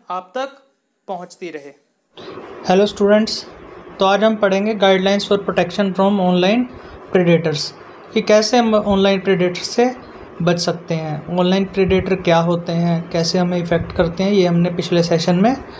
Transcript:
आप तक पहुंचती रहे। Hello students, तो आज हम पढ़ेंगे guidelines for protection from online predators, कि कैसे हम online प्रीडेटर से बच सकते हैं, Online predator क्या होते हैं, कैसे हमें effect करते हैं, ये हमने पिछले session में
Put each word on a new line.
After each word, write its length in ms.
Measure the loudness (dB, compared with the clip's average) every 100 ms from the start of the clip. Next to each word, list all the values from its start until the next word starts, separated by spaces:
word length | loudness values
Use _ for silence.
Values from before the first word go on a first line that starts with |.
| -12
आप 220 | -10 -8
तक 140 | -8 -8 -12 _ _ _ _ -12
पहुंचती 420 | -12 -12 -14 -14
रहे। 220 | -12 -16 -20 _ _ _ -20 -18 -16 -18 -6 0
Hello 180 | 2 2
students, 600 | 2 2 4 2 -4 -10 -20 -20 -20 -14 -2
तो 60 | 0
आज 180 | 2
हम 120 | 2 2
पढ़ेंगे 380 | 0 0 -2
guidelines 580 | 2 2 4 2 0 0
for 60 | -2
protection 460 | 0 -2 -2 -2 -2 0
from 200 | 2 2
online 400 | 2 2 2 2 -2 -8 -20 -20 -2 0
predators, 460 | 4 2 2 -4 -6 -12 -20 -20 -6
कि 60 | -2
कैसे 380 | 4 4 4 2
हम 160 | 4
online 460 | 2 2 2 2 2
प्रीडेटर 400 | 0 0 0 -2
से 340 | -4 0 0 -2 -14 -20 -14 -4
बच 160 | 0 0
सकते 360 | -2 -4 -6
हैं, 440 | -6 -6 -8 -4 0
Online 260 | 2 2
predator 500 | 0 0 2 2 0
क्या 240 | -2 2 2
होते 340 | 2 -2 -2
हैं, 380 | -2 0 0 -2
कैसे 280 | -4 0 0
हमें 200 | 0 -2
effect 340 | 0 -2 -2
करते 300 | -2 -2 -2
हैं, 100 | 0
ये 140 | 2 2
हमने 240 | 2 0
पिछले 320 | -2 0 0
session 340 | 2 0 2 2
में 200 | 2 0 -6 -18